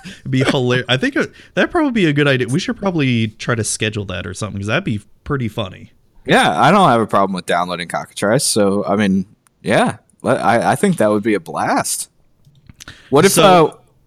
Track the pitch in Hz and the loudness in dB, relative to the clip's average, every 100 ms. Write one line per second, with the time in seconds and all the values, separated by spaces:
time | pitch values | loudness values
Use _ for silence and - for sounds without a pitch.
0 | 185 - 135 131 131 143 123 127 123 127 | -18 -14 -4 0 0 0 0 0 0 0
1 | 262 311 170 - - - 262 349 294 226 | 0 -2 -4 -8 -8 -2 0 0 0 2
2 | 165 147 143 131 120 143 - - 196 170 | 0 2 2 0 0 -2 -4 -4 -4 -2
3 | 135 117 113 - - 117 107 - 110 107 | 0 0 -2 -6 -6 -4 -4 -4 -4 -6
4 | 98 92 92 95 107 101 101 131 196 107 | -8 -10 -10 -10 -10 -8 -4 -4 -2 -6
5 | - _ - 143 113 - 95 95 - _ | -8 _ -8 -6 -6 -6 -10 -12 -20 _
6 | _ - - 208 196 82 131 202 170 117 | _ -16 0 2 2 2 4 4 4 2
7 | 104 107 98 92 - 87 90 87 87 76 | 2 2 0 -2 -2 -2 -2 -6 -8 -8
8 | 78 - 101 127 - 113 101 98 - 101 | -10 -4 0 0 0 0 0 0 -2 0
9 | 101 95 92 _ _ _ - 127 233 - | 0 0 -4 _ _ _ -2 0 0 -4
10 | _ _ - 123 98 113 90 120 202 - | _ _ -4 0 0 2 2 0 0 2
11 | 107 107 107 101 80 76 120 254 - - | 2 2 0 -2 -4 -6 -2 -2 -4 -8
12 | - _ _ _ _ _ - _ - - | -10 _ _ _ _ _ -20 _ -20 -20
13 | - 139 190 180 175 180 156 - _ _ | 0 4 4 6 6 6 4 0 _ _